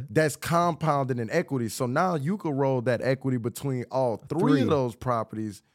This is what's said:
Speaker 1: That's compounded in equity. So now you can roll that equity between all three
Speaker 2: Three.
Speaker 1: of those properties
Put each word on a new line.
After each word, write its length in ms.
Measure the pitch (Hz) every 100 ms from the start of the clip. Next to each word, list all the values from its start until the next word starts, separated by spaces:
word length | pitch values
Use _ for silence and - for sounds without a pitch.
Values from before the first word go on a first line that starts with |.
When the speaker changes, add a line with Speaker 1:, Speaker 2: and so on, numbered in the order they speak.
| 135
Speaker 1:
That's 280 | 156 156 -
compounded 840 | - 170 175 151 156 143 127 120
in 100 | 110
equity. 380 | 156 170 135 113
So 180 | - 123
now 280 | 143 185
you 240 | 165 139 208
can 140 | 160
roll 280 | 135 135 131
that 200 | 117 117
equity 340 | 127 135 135 127
between 480 | 113 - 139 127 113
all 260 | 131 127 101
three 240 | - 156
Speaker 2:
Three. 200 | 202 143
Speaker 1:
of 60 | -
those 260 | 147 123 -
properties 680 | 131 117 107 110 107 92 _